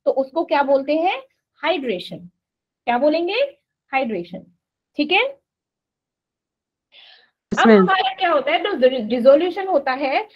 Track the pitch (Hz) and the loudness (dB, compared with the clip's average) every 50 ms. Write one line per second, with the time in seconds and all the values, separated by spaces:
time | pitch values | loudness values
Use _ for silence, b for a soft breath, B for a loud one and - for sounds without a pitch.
0 | - 277 - 262 269 269 - 320 339 339 320 285 285 269 277 269 269 269 294 320 | -4 -2 -2 -2 -2 -4 -4 -6 -4 -2 0 0 2 2 0 0 0 0 -2 0
1 | 330 370 440 539 523 _ _ _ _ _ _ - - 269 349 330 269 247 202 175 | 0 -2 -2 -4 -10 _ _ _ _ _ _ -8 -4 -4 -4 -4 -4 -6 -6 -6
2 | 131 - 175 - 175 175 _ _ _ _ _ _ _ _ _ _ - - 240 247 | -8 -12 -16 -18 -18 -20 _ _ _ _ _ _ _ _ _ _ -6 -2 -2 0
3 | 277 302 311 330 339 349 403 480 571 571 - _ _ _ _ _ _ - - 269 | 2 2 0 0 -2 -2 -2 -2 -2 -4 -4 _ _ _ _ _ _ -6 -4 -4
4 | 277 233 214 180 170 170 175 - - _ _ _ _ _ _ _ _ _ _ - | -2 -2 -4 -6 -8 -10 -14 -18 -18 _ _ _ _ _ _ _ _ _ _ -6
5 | 294 302 359 392 480 554 554 _ _ _ _ _ _ _ _ _ _ _ _ _ | -4 0 0 0 0 0 -4 _ _ _ _ _ _ _ _ _ _ _ _ _
6 | _ _ _ _ _ _ _ _ _ _ _ _ _ _ _ _ _ _ b b | _ _ _ _ _ _ _ _ _ _ _ _ _ _ _ _ _ _ b b
7 | b b b b b b b _ _ - 208 247 339 226 220 202 190 185 381 381 | b b b b b b b _ _ -8 -2 2 4 6 6 6 6 4 2 0
8 | 381 - - - 381 349 330 294 254 - 311 359 339 415 392 269 247 254 262 254 | 0 -2 -4 -2 -2 0 0 0 0 0 -2 -2 -2 -2 -2 2 2 2 2 0
9 | 214 214 233 254 226 262 277 302 349 359 349 403 381 381 370 285 277 269 254 269 | -6 -4 -2 2 4 6 6 6 4 0 -4 -6 -4 -2 -2 -2 -2 -2 -4 -4
10 | 294 262 277 359 427 b b | -2 -2 -2 -2 -4 b b